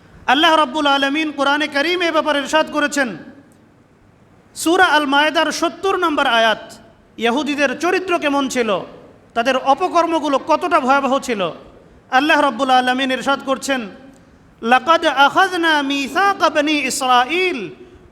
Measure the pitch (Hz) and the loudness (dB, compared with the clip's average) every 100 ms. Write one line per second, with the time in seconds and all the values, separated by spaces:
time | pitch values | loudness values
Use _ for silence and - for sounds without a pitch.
0 | _ - - 262 330 320 294 294 285 277 | _ -10 0 2 4 4 2 0 0 0
1 | 277 294 311 277 277 294 302 277 302 359 | 0 -2 -4 -2 0 0 -2 -2 -2 0
2 | 339 311 302 285 262 311 311 294 285 285 | 0 0 0 -2 0 0 0 -2 -2 -2
3 | 254 165 - - - _ _ _ _ _ | -4 -6 -16 -20 -20 _ _ _ _ _
4 | _ _ _ _ _ - 320 359 349 302 | _ _ _ _ _ -6 0 2 4 2
5 | 294 277 302 320 311 294 339 330 392 381 | 2 2 2 2 -2 -2 -4 -4 -4 -2
6 | 349 294 277 233 226 214 - - - _ | -2 0 2 2 2 0 -6 -20 -20 _
7 | _ - 226 247 285 285 277 254 339 381 | _ -4 -2 0 -2 -2 -2 -2 -2 -2
8 | 370 339 294 277 269 247 226 180 - - | -2 -2 0 -2 -2 -2 -2 -2 -6 -16
9 | - - _ - 247 254 254 277 370 320 | -20 -20 _ -4 0 0 0 0 0 0
10 | 330 330 294 277 - 294 359 339 254 277 | 0 0 0 -2 0 -2 2 0 2 0
11 | 269 269 262 220 175 - - - - - | 2 -2 -2 -4 -4 -8 -18 -20 -20 -20
12 | - 262 294 302 285 226 269 254 254 254 | -2 0 2 2 2 0 2 2 2 0
13 | 269 254 240 277 269 262 - 269 208 - | -2 -2 -2 -2 -2 -6 -2 -4 -6 -14
14 | - - - - _ - 226 247 247 339 | -20 -20 -20 -20 _ -8 0 2 4 2
15 | 330 262 277 311 381 359 330 302 277 277 | 2 4 4 4 2 2 0 0 0 -4
16 | 262 320 403 381 330 302 294 294 262 - | -4 0 0 2 0 0 0 -2 -2 -4
17 | 262 247 254 339 370 277 175 - - - | 2 2 2 0 -2 -4 -10 -14 -20 -20
18 | - | -14